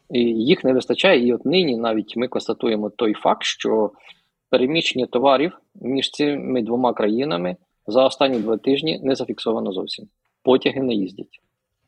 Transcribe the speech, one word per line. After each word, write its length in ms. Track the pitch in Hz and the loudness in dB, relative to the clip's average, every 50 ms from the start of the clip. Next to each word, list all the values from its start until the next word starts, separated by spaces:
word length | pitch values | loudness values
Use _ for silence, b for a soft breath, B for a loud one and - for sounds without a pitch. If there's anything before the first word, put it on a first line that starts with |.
| _ - | _ -4
І 100 | - 123 | 0 0
їх 440 | 120 117 113 113 110 135 185 - - | 2 2 2 2 2 2 2 2 2
не 100 | 131 131 | 2 2
вистачає, 540 | 127 - - 120 - - 196 185 131 120 120 | 2 0 0 0 2 4 4 4 4 4 2
і 60 | 120 | 0
от 120 | 110 - | 0 0
нині 320 | 131 160 190 180 151 120 113 | 0 2 2 2 2 0 0
навіть 400 | 117 113 110 107 104 - - 117 | 0 0 0 -2 -2 -4 -4 -4
ми 100 | 123 127 | -4 -2
констатуємо 640 | - 120 - - 113 - - 120 110 107 107 104 | -4 -4 -4 -4 -4 -2 -2 -2 0 0 -2 -4
той 240 | - - 120 107 104 | -4 -2 0 0 0
факт, 300 | - - - - - - | 0 0 0 0 0 -2
що 480 | - - - - 117 110 110 107 101 b b b b b b b b _ _ _ _ | -6 -6 -4 -2 -2 0 0 0 -2 b b b b b b b b _ _ _ _
переміщення 560 | - 120 127 127 156 165 156 - - 131 123 | 0 2 2 0 0 -2 -2 -2 -2 -4 -4
товарів 520 | - - 123 127 139 135 131 147 180 - - _ _ _ - | -2 0 2 4 4 4 4 2 -2 -4 -8 _ _ _ -12
між 280 | - 120 135 135 120 - | -8 -4 -4 -4 -4 -4
цими 500 | - - 147 147 143 135 127 131 131 127 | -4 -2 -2 -2 -2 -4 -4 -4 -2 -2
двома 320 | 110 110 120 123 127 120 117 | -2 -2 0 0 0 0 0
країнами 640 | - 110 104 110 120 135 151 170 175 90 90 180 - _ _ _ _ _ - | 0 0 0 0 0 -2 -2 -2 -2 -4 -4 -6 -8 _ _ _ _ _ 0
за 180 | 107 127 131 | 2 4 4
останні 340 | 131 - - 143 135 131 117 | 4 4 2 2 2 2 0
два 180 | 107 110 107 104 | -2 -2 -2 0
тижні 420 | - 135 135 143 151 156 165 202 - | 2 2 2 2 0 -2 -4 -2 -2
не 120 | 139 135 | -2 -2
зафіксовано 560 | - 127 - 110 - - - 110 117 113 107 | -2 -4 -6 -8 -6 -4 -4 -2 -2 -2 -4
зовсім. 360 | 95 92 85 - - - - - _ _ _ _ _ _ - | -4 -6 -6 -8 -10 -12 -16 -18 _ _ _ _ _ _ 2
Потяги 380 | 127 127 127 - 143 123 135 | 4 4 4 4 0 -2 -2
не 120 | 135 127 117 | -2 -2 -2
їздять. 460 | 101 95 90 95 117 - - _ _ _ _ _ _ _ _ _ _ _ | -2 -2 -4 -8 -12 -18 -18 _ _ _ _ _ _ _ _ _ _ _